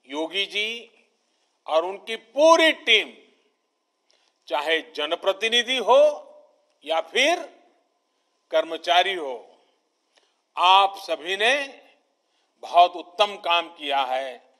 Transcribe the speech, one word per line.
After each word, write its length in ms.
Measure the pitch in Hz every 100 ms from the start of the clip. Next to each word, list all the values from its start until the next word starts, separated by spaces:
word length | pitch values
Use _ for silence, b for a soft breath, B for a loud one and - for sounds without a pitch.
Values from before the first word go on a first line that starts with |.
| _
योगी 400 | 143 160 185 196
जी 460 | 202 214 233 214 _ _ _ _ _ _ _ -
और 180 | 156
उनकी 320 | 175 196 - 226
पूरी 560 | _ 269 320 330 320
टीम, 400 | - - 214 147 113 _ _ _ _ _ _ _ _ _ _ _ _ -
चाहे 320 | 156 147 160 139
जनप्रतिनिधि 840 | - 151 165 196 190 220 240 233 262
हो 220 | 202 262 302 294 - - _ _ _ _
या 160 | 143 160
फिर 360 | - - 277 349 - _ _ _ _ _ _ _ _ _ _
कर्मचारी 600 | 160 160 165 170 175 185
हो, 200 | 185 143 117 98 _ _ _ _ _ _ _ _ _ _ -
आप 400 | 180 190 196 196
सभी 380 | - 156 160 196
ने 180 | 220 285 277 - _ _ _ _ _ _ _ _
बहुत 340 | 113 156 175 175
उत्तम 400 | - - 202 196
काम 300 | 180 170 165
किया 340 | 151 147 139
है 380 | 127 131 135 120 _